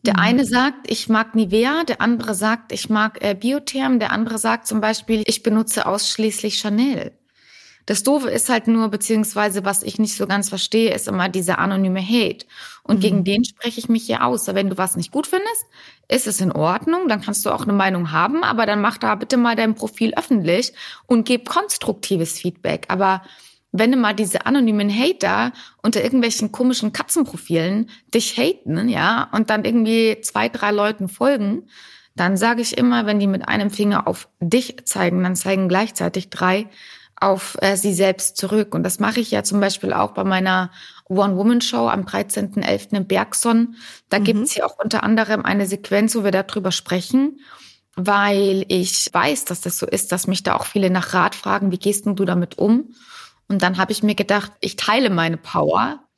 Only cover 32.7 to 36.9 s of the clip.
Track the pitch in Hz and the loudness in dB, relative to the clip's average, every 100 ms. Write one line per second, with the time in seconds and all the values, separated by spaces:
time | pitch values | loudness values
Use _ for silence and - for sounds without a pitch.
32.7 | - 247 240 214 208 202 190 - 214 202 | 2 2 2 2 2 2 0 -2 0 0
33.7 | - 208 202 - 185 - _ 170 240 247 | 0 0 2 0 -6 -10 _ 0 2 0
34.7 | - - 196 180 180 180 180 190 190 190 | -8 -6 0 0 2 0 -2 -2 0 2
35.7 | 185 214 - 175 190 185 - 185 190 214 | 2 0 -2 -4 -4 -8 -2 0 0 -2
36.7 | - - | -14 -20